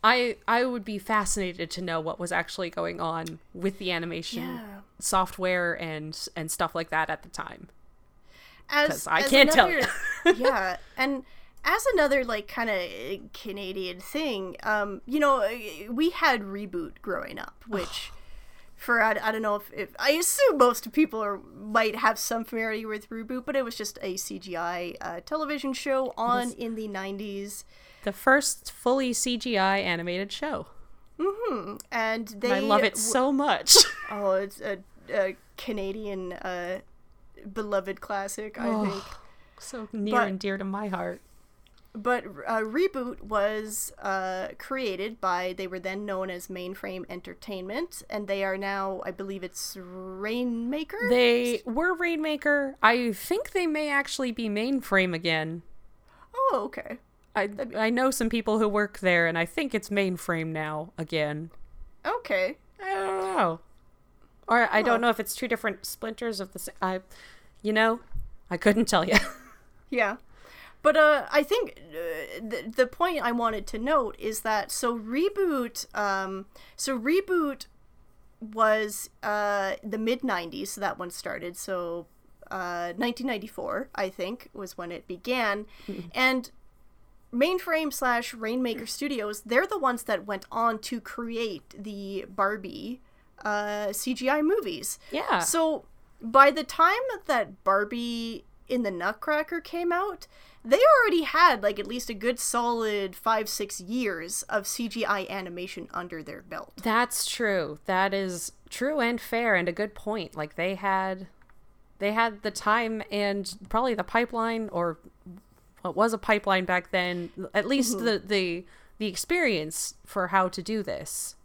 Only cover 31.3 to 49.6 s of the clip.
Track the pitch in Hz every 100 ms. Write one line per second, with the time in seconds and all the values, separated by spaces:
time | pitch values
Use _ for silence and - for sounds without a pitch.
31.3 | 403 466 247 180 208 - 233 220 226 220
32.3 | 208 240 262 220 208 208 - - 262 262
33.3 | 269 285 202 - 415 - - - 208 202
34.3 | 190 196 - 214 190 196 - - 214 190
35.3 | 185 - - - 214 196 202 208 196 180
36.3 | 175 - 180 175 185 - - - - -
37.3 | - 208 196 214 202 190 190 - 202 196
38.3 | - 214 226 233 220 208 196 - - -
39.3 | - - - - 247 220 226 202 240 208
40.3 | 190 202 196 196 196 214 185 175 180 -
41.3 | - - _ - - _ 226 208 247 208
42.3 | 151 - 226 220 247 381 277 247 - 208
43.3 | 214 202 214 214 214 - - 202 190 185
44.3 | 185 185 - - 262 247 185 202 226 185
45.3 | 180 185 185 190 185 185 196 208 190 190
46.3 | 180 - 185 180 196 196 185 180 180 -
47.3 | 180 - 190 185 233 349 - - 208 202
48.3 | 196 196 190 196 196 196 190 196 180 196
49.3 | 196 180 -